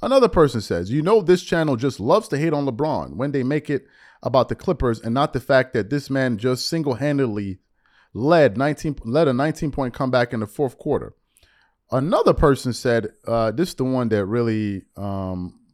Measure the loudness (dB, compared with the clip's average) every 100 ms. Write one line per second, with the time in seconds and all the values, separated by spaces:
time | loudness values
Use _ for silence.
0 | 2 4 4 4 2 2 -2 -4 -2 -2
1 | 2 2 4 2 2 -2 0 0 -2 -2
2 | 2 2 2 -4 -2 -2 -4 -4 -2 -2
3 | -6 -6 -4 -2 -2 -2 -2 -6 -6 _
4 | -20 _ 0 2 2 -2 -4 -2 0 -2
5 | -2 -2 -2 -2 2 2 2 -2 -2 -4
6 | -2 -2 -2 0 -2 -2 -2 -4 -2 -2
7 | -2 0 0 -2 -6 -10 _ _ _ _
8 | _ -4 4 6 6 4 -2 -2 -6 -8
9 | -2 2 2 2 -2 -2 -6 -4 -6 -4
10 | 0 0 0 -2 -6 -4 -4 -4 -4 -4
11 | -4 _ _ _ _ _ _ _ -4 -2
12 | 0 2 4 4 4 4 0 -4 0 0
13 | -2 _ -4 0 0 0 -4 -2 -2 -2
14 | 0 0 0 0 0 0 -2 -4 -10 -12
15 | -8 -6 -6 -6 -8 -12 _